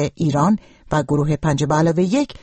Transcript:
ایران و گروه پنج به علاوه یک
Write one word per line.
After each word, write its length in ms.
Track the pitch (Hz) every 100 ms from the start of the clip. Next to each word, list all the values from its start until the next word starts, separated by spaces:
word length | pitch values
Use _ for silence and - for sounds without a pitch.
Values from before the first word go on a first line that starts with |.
| 147
ایران 440 | - 160 143 165 214 - - -
و 100 | 156
گروه 340 | 139 147 147 147
پنج 280 | 156 143
به 100 | 147
علاوه 280 | 151 165 160
یک 320 | 185 185 285 -